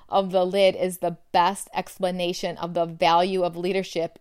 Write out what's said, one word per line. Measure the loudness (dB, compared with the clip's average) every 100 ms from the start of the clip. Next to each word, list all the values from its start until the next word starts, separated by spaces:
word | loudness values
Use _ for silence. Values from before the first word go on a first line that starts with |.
| -2
of | -2 2
the | 2
lid | 2 4 4 4
is | -2 -2
the | -4 -6 _
best | 2 2 0 -6
explanation | -8 -8 -4 -4 -2 -4 -4 -6 -6
of | -6
the | -2
value | -4 0 2 4 4 0
of | -2 -2
leadership. | -4 -2 -4 -4 -6 -6